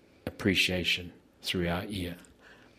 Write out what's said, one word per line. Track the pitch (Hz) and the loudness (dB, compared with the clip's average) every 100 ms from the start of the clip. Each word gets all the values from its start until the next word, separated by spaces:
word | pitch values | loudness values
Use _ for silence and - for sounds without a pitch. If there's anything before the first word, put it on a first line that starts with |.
| - - - | -20 -12 -12
appreciation | - 104 90 - 90 82 - 85 - - - | 0 2 4 4 2 0 0 -4 -14 -20 -10
through | - 95 87 | -4 0 0
our | 87 104 | 0 -2
ear | 98 87 85 - - - - - | -4 -4 -8 -18 -20 -20 -20 -20